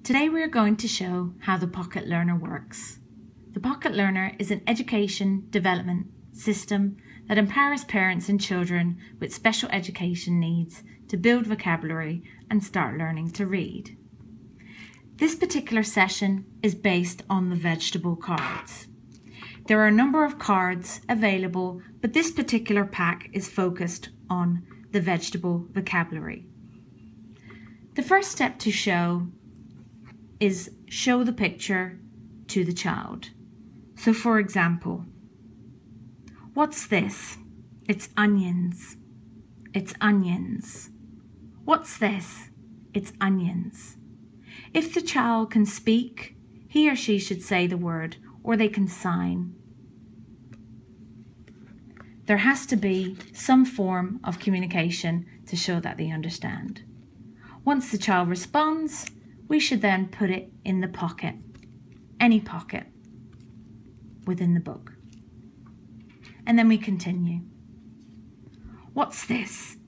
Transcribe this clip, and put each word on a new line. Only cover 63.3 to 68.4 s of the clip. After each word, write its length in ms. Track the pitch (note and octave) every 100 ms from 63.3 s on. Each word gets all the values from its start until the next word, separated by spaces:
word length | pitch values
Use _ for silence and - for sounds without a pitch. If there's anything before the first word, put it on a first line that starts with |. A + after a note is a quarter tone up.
| - - - - - - - - - -
within 280 | F3+ F3
the 60 | E3+
book. 340 | D#3 C3 - - - - - - - - - - - - - - - -
And 140 | - A#3
then 100 | A3+
we 100 | A3
continue. 640 | A3 F#3 F3+ F3+ F3 E3+ - - - - - - - - - -